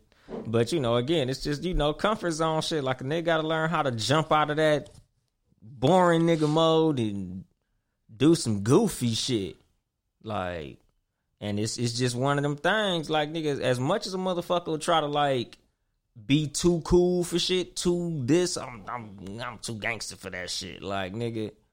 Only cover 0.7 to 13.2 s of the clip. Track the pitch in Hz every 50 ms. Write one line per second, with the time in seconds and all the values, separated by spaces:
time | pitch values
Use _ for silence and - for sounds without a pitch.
0.7 | 170 165 131 117 117 120 120 135 175 160 127 123 135 - - 151 147 139 - 180
1.7 | 175 151 147 151 147 151 - 202 220 220 - 175 160 156 165 160 160 156 156 -
2.7 | 170 151 135 131 127 - 131 131 156 175 165 170 165 160 156 156 160 160 160 160
3.7 | 170 156 147 135 117 113 107 117 139 160 151 - 160 151 151 147 147 151 156 156
4.7 | 151 143 - - - - - _ _ _ _ _ _ _ _ _ _ _ - 110
5.7 | 143 117 - 151 185 185 180 175 170 165 165 170 165 156 151 151 151 160 165 160
6.7 | 160 160 160 160 147 127 113 107 101 98 95 90 90 95 - _ _ _ _ _
7.7 | _ _ _ _ _ _ _ - 110 107 135 160 170 - - 117 107 98 98 113
8.7 | 139 202 240 180 - - 127 117 113 - - - 127 107 95 85 - - _ _
9.7 | _ _ _ _ _ _ _ _ _ _ - 110 107 98 92 90 90 85 76 65
10.7 | - - _ _ _ _ _ _ _ _ _ _ _ - - 104 101 104 107 110
11.7 | - - 120 120 117 120 127 123 120 120 131 139 143 143 143 147 147 143 - 175
12.7 | 202 220 214 196 175 170 147 156 156 156